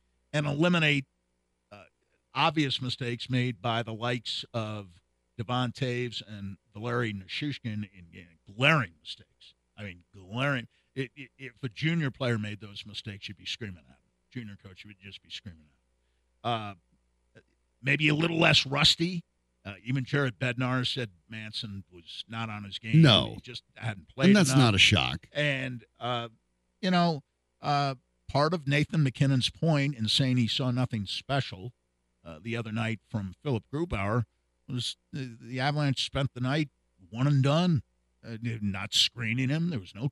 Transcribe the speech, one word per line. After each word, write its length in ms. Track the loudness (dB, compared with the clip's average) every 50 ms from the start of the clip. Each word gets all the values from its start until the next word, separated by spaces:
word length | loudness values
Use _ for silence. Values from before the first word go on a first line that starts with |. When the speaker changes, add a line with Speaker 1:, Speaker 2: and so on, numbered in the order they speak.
| _ _ _ _ _ _ -2
Speaker 1:
and 120 | -2 0 0
eliminate, 580 | 2 2 4 4 4 4 4 4 2 2 0 -4 _ _ _ _ _ _ _ _ _ _ _ _
uh, 120 | -20 -20 -20 -20 _ _ _ _ _ _ _ _ 0
obvious 480 | 4 4 4 4 2 2 0 0 -2
mistakes 480 | -4 -6 -6 -4 -4 -6 -6 -6 -4 0
made 320 | 0 2 2 0 -2 -4
by 220 | -2 -2 -2 0 -2
the 100 | -4 -6
likes 500 | -4 -2 -2 -2 -2 -4 -8 -8 -10 -10 -8 -6
of 340 | -6 -6 -6 -8 -10 -12 -14 -20 _ _ _ _ _ _ _ _ -10
Devon 340 | -6 -2 -2 0 0 -2
Toews 500 | -2 -4 -4 -4 -2 -4 -4 -6 -6 -10 -12 -12
and 300 | -12 -12 -10 -10 -12 -14 _ _ _
Valeri 400 | -10 -6 -4 -2 -2 -2 -2 -4
Nichushkin 520 | -6 -8 -8 -8 -6 -6 -6 -6 -6 -6
in, 400 | -6 -6 -6 -8 -8 -12 -20 -20 -20 -20
in 140 | -20 -20 -20 _ _ _ -18 -4
glaring 360 | 2 4 4 4 4 2 -2 -6 _
mistakes. 520 | _ -16 -16 -16 -18 _ _ _ -20 -20 -20 _ _ _ _ -14
I 60 | -12
mean, 160 | -12 -12 -14 -20 _ _
glaring. 540 | -20 -16 -10 -4 -2 0 0 0 -2 -4 -8 _ _ _ _ _
It, 160 | -8 -8 -8 -10
it, 140 | -16 -20 -20 _ _
if 160 | -18 -18 -14 _ -10
a 60 | -10
junior 420 | -8 -4 -2 -2 0 0 -2 -2
player 260 | -4 -2 -2 -2 0 -2
made 220 | -2 -6 -8 -10
those 240 | -14 -16 -16 -16 -16
mistakes, 420 | -14 -14 -12 -12 -12 -12 -12 -14 -16
you'd 80 | -16 -14
be 80 | -12
screaming 380 | -12 -10 -10 -10 -12 -12 -14 -20 _
at 60 | -20
him. 20 | _ _ _ _ _ _ _
Junior 260 | _ -14 -12 -12 -16 -18
coach 220 | -20 -20 -20 -20 -20
would 120 | -20 -20 -20
just 240 | -20 -20 -20 -20 -18
be 60 | -16
screaming 320 | -16 -16 -14 -16 -18 -20 -20 _ _ _ _ _ _ _ _ _ _ _ _ _ _ _ -4
at 60 | -4
him. 280 | -2 -2 -4 -8 -14 -16 _ _ _ _ _ _ _ _ _ _ _
Uh, 40 | -20 -20 _ _ _ _ _ _ _
maybe 280 | -2 -2 0 2 4 2
a 60 | 4
little 220 | 4 2 0 2 4
less 280 | 6 6 6 4 2
rusty. 580 | 2 0 4 4 4 4 4 0 -2 -2 -6 -8 _ _ _ _ _ _ _ _
Uh, 80 | -16 -16 -12 -6
even 200 | -4 -2 -2 -2
Jared 360 | 0 0 0 0 0 -2 -4
Bednar 460 | -4 -4 -2 -2 -2 0 0 0 -2 -2
said 180 | -4 -4 -6 -8 -10 _ _ _
Manson 540 | -14 -12 -12 -12 -12 -12 -10 -10 -12 -12 -14 -16
was 320 | -20 -20 -20 -18 -16 -16 -14 -10
not 220 | -8 -8 -6 -6
on 140 | -8 -10 -10
his 160 | -12 -12 -12
game. 220 | -2 4 8 10
Speaker 2:
No. 300 | 10 10 10 8 4 0 -4
Speaker 1:
He 60 | -10
just 220 | -14 -16 -16 -16 -18 _ _
hadn't 320 | -10 -8 -8 -8 -8 -14 -14
played 180 | -4 4 6 8
Speaker 2:
And 80 | 8
that's 140 | 8 6 6
Speaker 1:
enough. 100 | 6 6 6
Speaker 2:
not 100 | 6 6
a 40 | 6
shock. 480 | 6 6 6 4 4 0 -2 -6 -10 -8 -4
Speaker 1:
And, 500 | -2 -2 -2 -2 -2 -6 -8 -8 -10 -14 _ _ _
uh, 300 | -4 -4 -2 -2 -4 -8 -12 _ _ _ _ _ _ _ _ _
you 100 | 0 2
know, 320 | 4 4 4 4 2 -2 -6 _ _ _ _ _ _ _
uh, 340 | -2 0 0 2 2 0 -2 -6 _ _ _ _ _ -2
part 240 | 2 2 4 4 2
of 140 | 0 0 0
Nathan 360 | 2 2 2 2 2 2 2
MacKinnon's 460 | 2 2 2 4 4 4 4 2 0
point 460 | -2 0 2 2 4 4 2 0 -2 -2
in 100 | -2 0
saying 300 | 2 2 2 2 4 2
he 100 | 2 2
saw 240 | 0 0 0 0
nothing 340 | 0 0 0 -2 -2 -4 -4
special, 640 | -6 -8 -10 -4 -2 -2 -2 -2 -4 -8 -12 -12 -14 -14 _ _ _ _ _ _ _ _ _ _
uh, 140 | -18 -18 -12
the 140 | -8 -6 -6 -6
other 140 | -6 -4
night 280 | -4 -2 -2 -2 -4 -6 -8 _
from 240 | -6 -6 -6 -6 -10 -8 -4
Philip 200 | -4 -4 -4 -4 _ -6
Grubauer 500 | -6 -4 -4 -2 -2 -2 0 0 0 0 -2 _ _ _ _ _ _ _ -8
was 300 | -6 -6 -6 -6 -8 -10 _ _
the, 260 | -10 -10 -10 -10 -12 -16
the 180 | -14 -8 -6 -2
Avalanche 460 | 0 0 0 2 2 0 0 0 -4
spent 280 | -4 -2 -2 -2 -2 -2
the 80 | -2
night 280 | -2 0 0 0 -2 -4 -6 _ _ _ _ _ -20 -12
one 180 | -4 0 2 4
and 160 | 4 4 4
done, 380 | 4 4 4 4 4 2 0 -2 _ _ _ _ _ _ _ -14
uh, 120 | -12 -12 -8 -6 -6 -6 -4
not 320 | -4 -4 -4 -4 -6 -2 0
screening 560 | 0 0 0 0 -4 -4 -2 0 0 0 0
him. 220 | 0 0 0 -2
There 80 | -4 -4
was 140 | -8 -10 -8
no 120 | -6 -4 -4